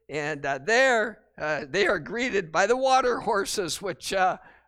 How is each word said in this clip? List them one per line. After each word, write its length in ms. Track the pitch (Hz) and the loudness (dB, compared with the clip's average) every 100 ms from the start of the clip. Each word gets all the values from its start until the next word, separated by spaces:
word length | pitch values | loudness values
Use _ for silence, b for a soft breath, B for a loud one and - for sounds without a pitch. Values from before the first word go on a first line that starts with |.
| - | -10
and, 360 | 143 147 151 143 | -6 -4 -4 -4
uh, 140 | 139 | -4
there, 640 | 147 233 269 240 226 208 _ - | 0 4 4 4 0 -6 _ -8
uh, 280 | 151 156 135 | -4 -4 -2
they 180 | 156 302 | 0 2
are 120 | 196 | 0
greeted 520 | 143 214 247 196 165 | -2 -4 -2 -2 -2
by 140 | 160 202 | 0 2
the 120 | 254 | 2
water 420 | 262 262 254 226 | 4 4 4 0
horses, 640 | 160 208 190 - 175 - | 0 -2 -2 -4 -4 -4
which, 320 | 190 160 - | -6 -8 -4
uh, 240 | 190 185 160 B B | 2 2 0 B B